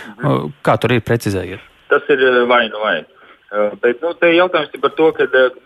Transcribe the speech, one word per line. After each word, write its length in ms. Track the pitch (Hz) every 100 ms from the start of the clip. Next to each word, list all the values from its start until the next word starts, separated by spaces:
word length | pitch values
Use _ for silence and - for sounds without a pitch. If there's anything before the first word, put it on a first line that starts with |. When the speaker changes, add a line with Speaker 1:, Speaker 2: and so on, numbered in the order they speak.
| - - 143 - 151 -
Speaker 1:
kā 160 | - 117
tur 120 | 113
ir, 80 | 123
precizējiet? 600 | - 117 107 95 90 95 - _ -
Speaker 2:
Tas 160 | 147 -
ir, 160 | 139
eh, 200 | 131 123 120
vai 160 | 123 113
nu 80 | 104
vai. 180 | 107 82 76 _ - - _
Eh, 200 | 104 104 101
bet, 180 | 123 123
nu, 140 | 165 165
te 140 | 175
jautājums 400 | 170 185 175 143
ir 80 | -
par 140 | 139 -
to, 140 | 160
ka, 120 | 151 131
eh, 200 | 131 127 -